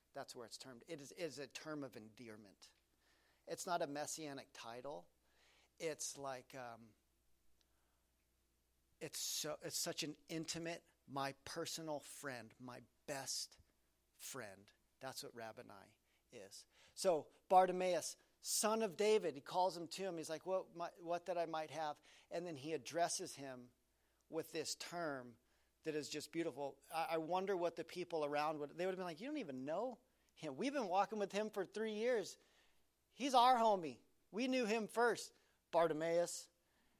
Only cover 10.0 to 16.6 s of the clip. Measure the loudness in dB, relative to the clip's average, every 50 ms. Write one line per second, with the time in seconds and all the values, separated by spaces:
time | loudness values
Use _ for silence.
10 | -2 -4 -4 -8 -10 -6 -4 -4 -4 -4 -4 -4 -4 -4 -6 -6 -10 _ _ _
11 | _ -8 -4 -2 -2 -2 -4 -6 -10 -8 -6 -4 -4 -4 -4 -6 -4 -4 -4 -6
12 | -6 -8 -12 -10 -8 -8 -8 -8 -10 -12 -16 -14 -12 -12 -12 -12 -14 -18 _ _
13 | _ -8 -6 -6 -4 -4 -4 -4 -6 -8 -12 -20 -20 _ _ _ _ _ _ _
14 | _ _ _ -14 -12 -10 -8 -8 -8 -10 -12 -14 -20 -20 -20 _ _ _ _ -10
15 | -8 -8 -8 -8 -10 -10 -10 -10 -10 -10 -10 -12 -14 -14 -14 -16 -18 -20 -20 _
16 | _ _ _ _ _ _ -16 -14 -14 -14 -16 -18